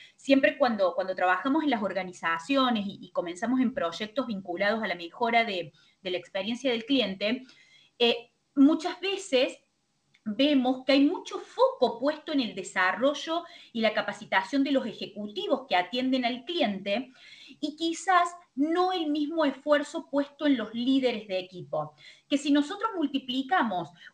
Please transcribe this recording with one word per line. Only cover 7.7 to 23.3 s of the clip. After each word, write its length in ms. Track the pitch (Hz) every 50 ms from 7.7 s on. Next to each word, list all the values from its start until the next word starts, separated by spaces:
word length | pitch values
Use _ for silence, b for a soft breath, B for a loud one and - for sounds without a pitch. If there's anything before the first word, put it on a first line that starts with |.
| B B B B _
eh, 340 | - 240 233 233 - - - _ _ _ _ _
muchas 460 | 277 269 294 330 320 349 349 359 -
veces 600 | 359 392 392 392 - - 269 247 277 - - - _ _ _ _ _ _ _ _ _ _ _ _ _
vemos 560 | 214 208 214 269 302 294 262 247 254 262 262 -
que 100 | - 277
hay 120 | 277 277
mucho 320 | 302 370 381 - - 415
foco 640 | - - - - 403 508 523 - - 254 220 220 220
puesto 340 | 247 294 311 302 - 339 311
en 60 | 277
el 160 | 233 202 180
desarrollo 880 | 190 185 - - 196 185 185 190 196 247 285 294 - - 330 320 339 339 B B B B B
y 100 | - 233
la 120 | 220 214 214
capacitación 720 | 214 202 208 202 - 208 - 208 190 196 - 285 277 277
de 80 | 302
los 160 | 277 254 214
ejecutivos 800 | 220 - - 190 - - 208 208 208 - 370 415 370 285 - - -
que 60 | 190
atienden 500 | 180 180 - 247 247 254 262 262 262 247
al 200 | 233 254 254 -
cliente 640 | - 339 339 269 208 196 180 190 202 202 240 262 B B B B B B B B B 269 B
y 160 | - 302 294
quizás 600 | - 330 330 330 - - 392 359 349 349 349 - - - _ _
no 360 | 254 285 311 330 359 359 370
el 200 | 370 359 320 302
mismo 340 | 294 311 294 285 330 320 311
esfuerzo 640 | 277 - - - 294 294 285 285 - - 320 - -
puesto 380 | - 285 277 - - - 311
en 100 | 294 277
los 160 | 226 208 214 226
líderes 540 | 233 247 262 269 269 262 240 226 202 208
de 100 | - 185
equipo. 560 | 185 180 - 185 175 147 - 160 151 151 - B B B B B B B
Que 120 | _ 285 285
si 120 | 285 302
nosotros 380 | 285 294 285 294 392 415 466 453 392
multiplicamos 960 | 349 302 - - 269 - -